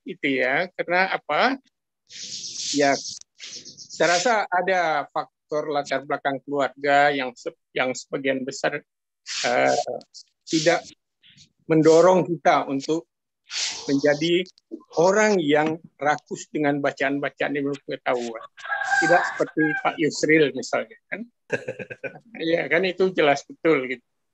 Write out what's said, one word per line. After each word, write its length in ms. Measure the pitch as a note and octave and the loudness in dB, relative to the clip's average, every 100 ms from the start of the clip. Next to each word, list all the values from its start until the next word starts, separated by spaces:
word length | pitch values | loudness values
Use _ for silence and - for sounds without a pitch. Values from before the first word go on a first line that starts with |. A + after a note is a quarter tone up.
itu 360 | - F#3 D3 C3 | -16 -6 -4 -2
ya. 320 | B2+ C#3+ F#3 | 0 -2 -4
Karena 400 | - E3+ F3+ F#3+ | -6 -2 0 0
apa? 480 | - - D3+ A#3 C#4 _ _ _ _ _ - - - - - - | -4 -4 0 0 -2 _ _ _ _ _ -18 -14 -14 -12 -10 -4
Ya, 240 | C#3+ C#3 C3+ - - - _ - - - - - | 0 2 0 -4 -16 -18 _ -20 -18 -20 -20 -12
saya 180 | - E3 F3 | -2 2 2
rasa 180 | B3 A3 F#3 | 2 0 0
ada 580 | F3+ F3+ F#3 E3 D3+ C3+ | 0 0 0 0 -2 -4
faktor 600 | D#3 C#3+ _ - D3+ D3+ | -6 -8 _ -8 -6 -2
latar 380 | C#3+ C#3 C3+ C#3+ | -4 -2 -4 -4
belakang 320 | C#3 C#3+ C3+ | -4 -2 -4
keluarga 680 | - C#3+ C3 - C#3+ C#3 D3 | -4 -2 -2 -2 2 4 4
yang 240 | C#3 B2+ A#2+ | 2 -4 -8
se-, 160 | - - _ | -12 -14 _
yang 200 | D3+ B2+ | -4 -2
sebagian 560 | B2+ - D3+ C3+ C3+ B2+ | -4 -8 -4 -2 -2 -4
besar, 320 | C3 D#3 C#3+ - _ _ _ - - | -4 -4 -6 -12 _ _ _ -12 -6
eh, 320 | B2+ B2 C3+ C3 C3 B2+ - - - _ - | -2 2 2 2 -2 -8 -12 -20 -20 _ -4
tidak 420 | D#3+ E3 E3+ - - _ _ _ _ _ _ - | 0 2 2 -2 -20 _ _ _ _ _ _ 0
mendorong 580 | D#3+ D#3 D#3+ F3+ F#3 | 4 8 8 8 6
kita 400 | E3+ D#3+ F3+ D3 C#3 | 2 0 2 2 2
untuk 460 | C#3 C#3+ D#3+ - _ _ _ - - - - - | -4 -2 -4 -6 _ _ _ -12 -6 -6 -6 -2
menjadi 560 | C#3 D3 D3 E3 F3 F3+ _ _ - - - | 2 2 2 2 0 -2 _ _ -20 -6 2
orang 400 | F3+ G3+ G#3+ G3 | 4 4 4 2
yang 400 | D3 D3 D#3 E3 - - | 4 2 2 -2 -10 -4
rakus 540 | C#3+ C#3+ - - - | -2 -2 -4 -14 -8
dengan 320 | D#3 C#3+ C#3+ | -2 0 0
bacaan-bacaan 720 | C#3+ - C#3 C#3+ C#3 - C#3+ | -2 -2 -2 -2 -4 -4 -4
ilmu 240 | C#3+ C#3 C#3+ | -4 -4 -6
pengetahuan. 600 | - C3+ - B2 A#2+ A2+ - - - - - - | -10 -8 -2 -2 -4 -10 -16 -16 -8 -6 -2 0
Tidak 240 | E3 F3+ | 4 4
seperti 380 | - - D#3 - D#3 D3 | 2 -4 -4 -2 -2 0
Pak 180 | - - | -4 -2
Yusril 520 | D3 - D3+ D#3+ C#3+ | -2 0 2 4 2
misalnya 460 | B2 - B2 - - - | -2 -6 -6 -6 -14 -14
kan. 160 | F#3+ A#3+ _ - | -14 -14 _ -8
<laughs> 960 | - - - - - - - _ - | -8 -6 -12 -12 -12 -14 -14 _ -8
Iya 240 | E3 E3+ C#3+ | -2 -2 0
kan 160 | D#3+ | 0
itu 300 | F#3 F3 F#3+ | 0 0 0
jelas 320 | F3+ D3+ C#3 - | 2 2 2 -4
betul 400 | C#3 E3 D3 B2+ | -4 0 0 0
gitu. 140 | B2 _ _ _ | -8 _ _ _